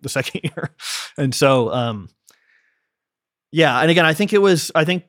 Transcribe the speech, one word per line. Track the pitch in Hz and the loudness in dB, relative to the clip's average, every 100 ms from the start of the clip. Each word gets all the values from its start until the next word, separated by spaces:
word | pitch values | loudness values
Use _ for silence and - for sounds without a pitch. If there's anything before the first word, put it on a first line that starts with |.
the | 135 | -8
<laughs> | |
second | 135 - - | -6 -6 -6
year. | 160 - - - - - - - | -8 -8 -12 -12 -12 -12 -12 -6
And | 135 | -4
so, | - 139 131 110 | 0 2 2 0
um, | 127 117 107 - _ _ _ _ _ _ _ _ _ _ _ _ _ _ | -4 -6 -8 -14 _ _ _ _ _ _ _ _ _ _ _ _ _ _
yeah, | 151 151 123 | 2 2 4
and | 160 | 2
again, | 170 160 | 4 2
I | |
think | 156 208 | 0 0
it | 208 | 2
was, | 196 170 - 160 | 4 2 0 0
I | 156 | 0
think | 180 | -2